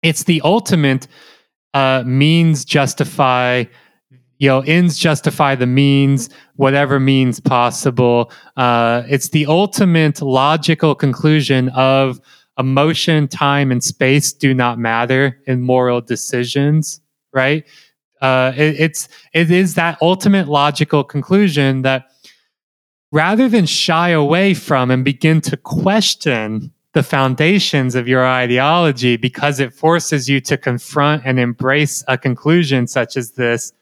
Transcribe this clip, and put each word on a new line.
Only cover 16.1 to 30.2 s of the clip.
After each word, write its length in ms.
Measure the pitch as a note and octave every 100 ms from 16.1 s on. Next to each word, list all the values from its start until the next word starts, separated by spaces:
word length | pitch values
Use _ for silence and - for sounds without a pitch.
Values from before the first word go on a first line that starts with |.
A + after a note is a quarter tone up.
| A2+ - B2 B2 C#3+ C#3+ D#3 D3 - _ _ _
right? 320 | C3 C3 D#3 - - _ _ _ _
Uh, 320 | C3+ C3 B2+ C3
it, 240 | D3+ C#3+
it's, 280 | D#3 - - - _
it 180 | D#3+ E3
is 240 | F3 F#3+ D#3+
that 240 | E3+ D#3+
ultimate 460 | E3 F#3 G#3 G3 D#3+
logical 560 | D3 D3 C#3 D3+ D3
conclusion 800 | C3+ D3 C3+ F#3+ G#3 D3 C#3 C3
that 280 | C3 C3 - _ - _ _ _ _ _ _ _ _
rather 380 | D3+ D#3+ A3 C4
than 160 | A3+ E3+
shy 440 | - - E3 F3
away 440 | E3 C#3+ E3+ G3
from 380 | F3+ - C#3 B2+
and 120 | B2+
begin 380 | C3 C#3 D#3+ D#3+
to 160 | - -
question 1120 | - D3 F3+ G#3+ G3 - - A#2+ G#2+ A2 - _ _
the 100 | D#3
foundations 920 | C#3+ C#3+ C3+ C3 D#3 G3+ - D3 B2+ B2
of 120 | A#2+
your 180 | C3 B2+
ideology 880 | B2+ B2 B2 C#3 E3+ E3 B2+ B2 A#2+
because 420 | A#2+ - D3 C3+
it 140 | C3
forces 540 | - D#3+ E3+ - D3+